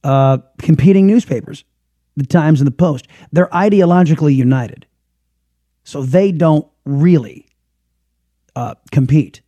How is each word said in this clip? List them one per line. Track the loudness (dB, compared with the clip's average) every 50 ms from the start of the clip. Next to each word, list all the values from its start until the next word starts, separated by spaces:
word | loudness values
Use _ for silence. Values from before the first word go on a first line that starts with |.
| -2
uh, | 0 0 2 2 0 0 -2 _ _ _
competing | -8 0 0 0 2 4 4 4 4 4
newspapers, | 2 2 0 -2 -2 -10 -10 -10 -14 -20 -20 _ _ _ _ _ _ _ _ _ _ _
the | -8 -4
Times | -2 0 0 2 2 0 2
and | 0
the | -2
Post. | 0 -2 -2 -2 -2 -6 -10 _ _ -20 -20 _
They're | -2 -2 -2
ideologically | -2 -2 -2 0 2 2 2 2 2 2 2 2 2 0 0 0 0 0
united. | 2 0 0 0 -2 -4 -10 -16 -20 _ _ _ _ _ _ _ _ _ _ _ _ _ _ _ _ _ _ _ _ _
So | -16 -12 -10 -6
they | 0 0 2 2 0 -2
don't | 0 0 0 0 0 -2 _ _ _ _
really, | -8 -4 0 2 2 2 2 0 -6 -18 -20 _ _ _ _ _ _ _ _ _ _ _ _ _ _ _ _ _ _ _ _ _ _ _
uh, | -10 -10 -10 -12 _ _ -4
compete. | -2 -2 0 2 0 0 -2 -4 -12 -20 _